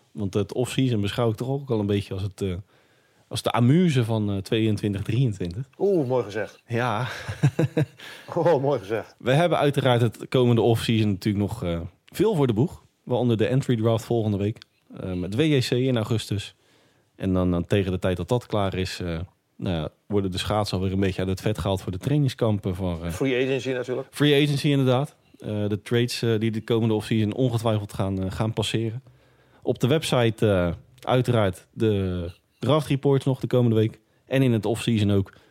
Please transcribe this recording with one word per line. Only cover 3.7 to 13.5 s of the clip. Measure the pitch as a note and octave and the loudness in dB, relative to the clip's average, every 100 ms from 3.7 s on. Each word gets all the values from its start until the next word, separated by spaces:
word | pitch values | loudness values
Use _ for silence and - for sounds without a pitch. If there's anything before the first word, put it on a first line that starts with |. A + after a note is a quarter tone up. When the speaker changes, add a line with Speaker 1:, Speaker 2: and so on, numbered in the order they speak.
| E3 F3+ B2+ | 4 4 2
Speaker 1:
van, | A2+ A2 G#2 | 0 0 0
eh, | G2 | -2
tweeëntwintig | - A2+ A2 G2 G#2 F#2+ | -2 0 2 0 -2 -2
drieëntwintig. | G#2+ A2+ B2+ F#2 F2 G2 C3+ - | -2 0 0 -2 -6 -8 -12 -2
Speaker 2:
Oeh, | G3 F3+ B2+ | 0 2 0
mooi | B2+ | -2
gezegd. | G#2 G#2+ F#2+ - - | -2 -6 -8 -10 -6
Speaker 1:
Ja. | A#2 G2+ G#2 B2 - - - C#3 | -2 0 -2 -4 -8 -10 0 0
<laughs> | - D#3+ - C#3 - - - - | 2 0 0 -2 -6 -20 -18 -6
Speaker 2:
Oh, | F3 E3 C#3+ | 0 4 4
mooi | C#3 B2+ | 2 -2
gezegd. | F#2+ A2 - _ | -2 -6 -6 _
Speaker 1:
We | A#2 | 0
hebben | C#3+ F3 D#3 | 2 4 2
uiteraard | D3 C#3 B2+ A#2 | 2 2 2 2
het | A#2 - - | 2 -2 -2
komende | C3 A#2+ A2+ | 2 4 4
off-season | A2+ A2+ - A2 G#2 | 4 2 2 2 2
natuurlijk | F#2+ A2 G#2 G2 | 0 -2 0 -2
nog, | - | -4
eh, | F2 E2+ F2 _ _ | -6 -6 -8 _ _
veel | - G#3+ | 0 0
voor | E3+ B2+ | 2 2
de | |
boeg. | G#2+ D#3+ - _ _ | 2 0 -4 _ _
Waaronder | - A#2 A#2+ G#2+ | -4 0 2 2
de | |
entry | G#2+ | 2